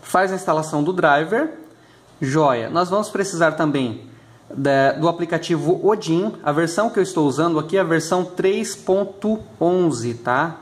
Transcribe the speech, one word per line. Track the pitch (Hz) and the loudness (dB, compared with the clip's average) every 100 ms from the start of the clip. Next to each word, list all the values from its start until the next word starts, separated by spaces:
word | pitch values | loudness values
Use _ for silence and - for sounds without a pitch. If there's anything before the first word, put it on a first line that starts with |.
Faz | - 180 190 | 0 0 2
a | |
instalação | 190 185 156 156 151 | -2 -2 -2 0 -2
do | 147 | 0
driver, | 185 165 143 160 220 320 - - - - - _ - | 2 4 4 2 0 -2 -6 -20 -20 -20 -20 _ -8
joia. | 135 147 147 120 110 | -2 2 2 2 0
Nós | 165 175 | -2 0
vamos | 196 208 | -2 -2
precisar | 196 196 170 160 | -4 -4 2 0
também | 156 156 143 127 107 - - - - - | 2 0 0 -2 -6 -14 -20 -20 -20 -14
da, | - 139 135 135 | -4 0 4 2
do | 143 165 | 2 -2
aplicativo | 170 170 165 - 165 147 180 | -2 -4 -4 -2 -2 0 2
Odin. | 180 214 160 165 214 - | 2 0 0 0 0 -4
A | 151 | -2
versão | 147 165 165 220 | 0 0 0 0
que | 214 | 0
eu | |
estou | 180 - 147 | 0 2 0
usando | 127 170 156 | 2 0 0
aqui | 151 196 | 0 0
é | |
a | |
versão | 175 160 156 185 | 2 0 2 -2
três | 180 - 190 208 220 - | -2 0 0 0 -4 -8
ponto | - 190 196 - 208 220 - - | 0 0 0 -4 -4 -4 -6 -2
onze, | 165 185 170 127 117 | 0 2 2 0 -6
tá? | 117 120 127 165 156 | -6 -2 0 -2 -6